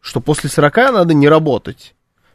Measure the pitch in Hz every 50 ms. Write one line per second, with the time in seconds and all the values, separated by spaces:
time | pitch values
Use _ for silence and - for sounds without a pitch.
0 | - - - 139 - 147 151 - - 143 - 160 143 143 - 220 254 269 247 202
1 | 175 170 156 143 143 147 156 160 160 147 123 101 - - 117 - - - _ _
2 | _ _ _ _ _ _